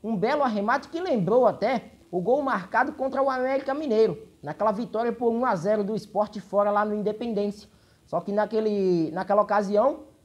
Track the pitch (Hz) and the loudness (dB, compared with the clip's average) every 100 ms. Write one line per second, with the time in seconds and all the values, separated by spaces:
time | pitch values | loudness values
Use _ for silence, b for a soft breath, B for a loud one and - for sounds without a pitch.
0 | 208 220 214 294 285 214 208 269 - 330 | -4 -2 0 0 0 0 0 -2 -2 -6
1 | 370 254 180 240 240 - 214 254 - - | 0 0 4 6 4 4 -2 -2 -6 -20
2 | - 180 180 277 269 214 175 220 254 - | -6 -4 2 2 2 -2 0 2 2 0
3 | 262 269 277 254 254 269 269 277 311 220 | -4 0 0 0 0 -2 -2 -4 0 2
4 | 220 147 - _ 143 151 220 202 240 220 | 2 0 -12 _ -12 -2 0 0 -4 -2
5 | 233 233 240 226 254 196 180 214 196 220 | -4 0 -2 0 -2 0 0 0 0 -4
6 | - 190 208 208 - 202 208 208 214 208 | -4 -2 -2 -4 -2 0 2 2 0 -2
7 | 208 214 240 202 208 208 - b b b | -2 -4 -4 -2 -4 -6 -18 b b b
8 | _ 165 170 202 208 220 220 208 190 175 | _ -6 -2 -2 0 0 0 0 2 2
9 | 160 175 190 202 208 208 196 202 254 320 | 0 -4 0 2 4 0 2 2 2 0
10 | - _ | -12 _